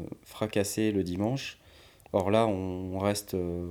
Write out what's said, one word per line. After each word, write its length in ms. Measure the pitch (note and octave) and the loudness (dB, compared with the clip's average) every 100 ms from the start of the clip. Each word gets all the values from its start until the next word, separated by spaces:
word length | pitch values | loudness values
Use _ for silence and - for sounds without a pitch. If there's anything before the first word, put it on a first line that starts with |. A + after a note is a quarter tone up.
| E2 - | -8 -12
fracassé 640 | - - G#2+ G#2+ G2 - A2 | -14 -6 -2 0 0 2 2
le 140 | G2 | 2
dimanche. 540 | F2+ F2 G#2+ C3+ - - - - - - - | 0 0 0 -2 -6 -14 -20 -20 -20 -20 -2
Or 160 | G2+ F#2 | 0 4
là, 160 | G#2+ A2+ | 4 4
on 520 | F#2+ F#2+ F#2 F#2 F#2+ | 2 -2 -4 -4 0
reste, 360 | G2+ G2+ - | 0 0 -2
euh, 340 | F#2+ F2 F2 F2 | -2 -2 -4 -6